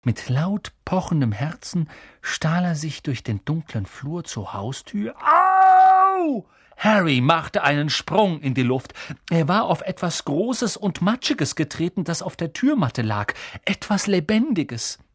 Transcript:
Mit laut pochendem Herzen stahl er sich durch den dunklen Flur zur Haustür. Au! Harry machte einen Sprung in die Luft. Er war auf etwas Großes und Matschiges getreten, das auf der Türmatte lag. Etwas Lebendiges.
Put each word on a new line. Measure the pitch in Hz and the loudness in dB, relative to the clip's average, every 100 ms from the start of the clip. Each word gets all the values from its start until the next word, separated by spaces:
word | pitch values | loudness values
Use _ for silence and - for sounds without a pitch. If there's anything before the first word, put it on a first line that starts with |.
Mit | - 110 - | -2 -4 -2
laut | 131 170 208 - _ | -2 0 -2 -6 _
pochendem | - 185 - 165 123 | -4 -4 0 0 0
Herzen | 104 147 - - 180 156 - - _ | 0 -4 -6 -6 -4 -4 -8 -20 _
stahl | - - 160 170 | -8 -4 -2 0
er | 180 | 0
sich | 160 156 - | -2 -6 -8
durch | - 127 | -6 -6
den | - 101 | -4 -6
dunklen | - 160 - 113 95 | -2 -4 -4 -8 -8
Flur | - 139 170 | -10 -8 -8
zur | 160 - 95 | -8 -10 -10
Haustür. | 101 104 135 - 202 214 - | -8 -8 -10 -8 -6 -6 -4
Au! | 277 330 370 381 381 370 381 381 381 381 339 247 - _ _ - | 2 4 6 6 8 8 8 8 6 2 0 -2 -6 _ _ -2
Harry | 202 214 170 131 | 2 4 4 2
machte | 127 165 156 208 | 4 2 2 0
einen | 143 147 147 | 2 2 0
Sprung | - - 180 208 156 | -4 -2 2 2 0
in | 143 | -2
die | 120 | 0
Luft. | 120 131 - - - 135 - | 2 0 -4 -18 -16 -16 -2
Er | 170 151 | 0 2
war | 196 - | 0 0
auf | - | -2
etwas | - 180 175 - | -2 -4 -4 -4
Großes | - 143 226 254 226 - | -2 0 0 0 -2 -2
und | 208 - | -4 0
Matschiges | 180 240 - 285 151 | 0 0 -2 -2 -2
getreten, | - 151 - 165 - | -2 -4 -2 -4 -2
das | 170 165 | -4 -4
auf | - | -6
der | - 165 | -8 -8
Türmatte | - 262 294 139 - | -2 0 2 0 0
lag. | 110 104 104 - - - | -2 -2 -4 -8 -10 -8
Etwas | - 202 - 202 - | -4 -4 -2 -2 2
Lebendiges. | 190 156 220 285 202 143 117 - - _ | 0 2 0 2 0 -2 -6 -8 -10 _